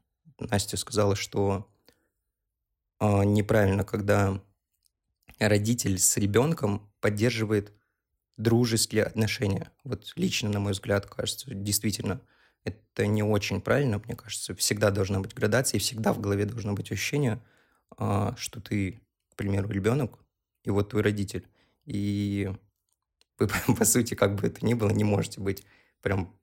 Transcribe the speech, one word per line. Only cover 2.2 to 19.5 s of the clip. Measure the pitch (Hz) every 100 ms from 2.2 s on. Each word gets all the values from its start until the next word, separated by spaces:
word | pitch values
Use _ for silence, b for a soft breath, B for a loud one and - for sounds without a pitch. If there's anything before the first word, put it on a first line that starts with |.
| _ _ _ _ _ _ _ _
а, | 107 101
неправильно, | 101 104 101 110 98 98
когда | 101 104 101 101 98 98 - _ _ _ _ _ _ _ - -
родитель | 107 104 104 120 101 92
с | - -
ребёнком | 101 107 151 165 104 101 - _
поддерживает | 107 104 120 113 107 107 101 _ _ _ _ _ _ -
дружеские | 110 117 120 113 - 110
отношения. | 101 - 107 - 98 98 - _
Вот | 127 107 - -
лично, | 185 - 117
на | 101
мой | 101
взгляд, | 98 - 101 -
кажется, | - - - -
действительно, | 98 101 101 110 - 98 95 b b b b
это | - 101 _ - 104
не | 107
очень | 107 104 - 95
правильно, | 95 123 143 104
мне | 117 117
кажется. | 107 - - 92
Всегда | - 104 107
должна | 101 98 98
быть | 95
градация, | - 107 113 131 107
и |
всегда | - 110 104
в | 98
голове | 101 101 104
должно | 117 101
быть | 101 104
ощущение, | 101 - 147 135 98 b b b b b -
а, | 104 104 107 -
что | - 113
ты, | - 104 92 - _ _ _
к | -
примеру, | 101